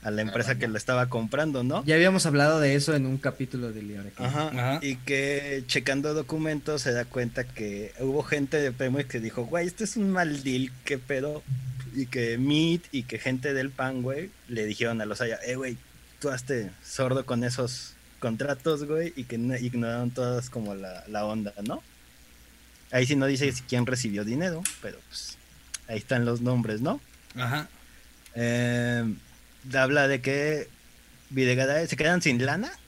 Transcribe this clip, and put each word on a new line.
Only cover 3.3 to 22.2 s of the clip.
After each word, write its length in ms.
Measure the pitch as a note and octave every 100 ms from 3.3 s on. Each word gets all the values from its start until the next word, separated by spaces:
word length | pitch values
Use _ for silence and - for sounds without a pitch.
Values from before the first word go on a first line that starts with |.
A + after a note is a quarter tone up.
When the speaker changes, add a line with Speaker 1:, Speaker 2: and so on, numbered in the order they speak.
| - B2+ B2+ A#2+
Speaker 2:
del 200 | A2 G#2
Y 20 | G2+
ahora 140 | G2 -
qué. 80 |
Speaker 1:
Ajá. 240 | B2+ D3 D#3
Speaker 3:
Ajá. 300 | B2 B2 C#3+
Speaker 1:
Y 140 | C#3+ B2+
que 640 | B2+ C#3 C#3 C#3+ C#3+ C#3 A#2+
checando 460 | C#3+ B2+ C3+ D3+
documentos 680 | D3+ C3 D#3 D#3 D3+ C3+ D3+
se 80 | B2+
da 120 | A#2+
cuenta 400 | A#2+ C3 A#2+ B2
que 480 | B2 B2 G#2 G2+ G#2 -
hubo 240 | C3+ C#3+
gente 320 | C#3+ D3 C#3 D#3
de 120 | C#3
Pemex 360 | B2+ C3 B2+ B2+
que 120 | B2
dijo, 240 | A2+ -
"Güey, 240 | A#2 E3+ F3
este 160 | F3
es 120 | G#3+ A#3+
un 140 | G3
mal 320 | F#3 E3 C#3+
deal, 300 | C3+ B2+ C3 B2+
qué 140 | - C#3
pedo". 460 | B2+ C#3 C#3+ D3+ - C3 C3 B2 -
Y 120 | C3+ B2+
que 320 | B2+ A#2 A#2
Meade 440 | C3+ D3+ E3 E3+ -
y 140 | C#3
que 140 | B2 A2+
gente 340 | C3+ B2+ C#3+
del 160 | C3+ C3+
pan, 320 | C3 C3 C3
güey, 280 | B2 C#3 F#3+ - -
le 160 | A#2 G#2+
dijeron 340 | G#2 A#2 A2+
a 40 | G#2+
Lozoya, 320 | G2+ A#2 A2 A#2+
"Eh, 80 |
güey, 220 | B2+ C3 A#2+ - - - -
tú 120 | C#3+
hazte 400 | B2+ B2+ B2+ G2 F#2+
sordo 400 | - - C3 C3
con 200 | B2+ A#2+
esos 480 | A#2+ B2 B2 - - - - -
contratos, 640 | A#2+ A2+ C#3 C3+ E3 D3+
güey", 280 | D3 D#3 E3+
y 100 | C#3+
que 140 | B2+ A#2
no, 160 | A#2+ B2+
ignoraron 540 | B2 B2 A#2 A#2+ B2
todas 400 | B2 B2 B2 A#2+
como 240 | B2 G#2
la, 300 | G2 F#2+ F2+ -
la 180 | G#2
onda, 280 | G#2+ A2 G#2 G#2
¿no? 200 | G#2 F#3 - - - -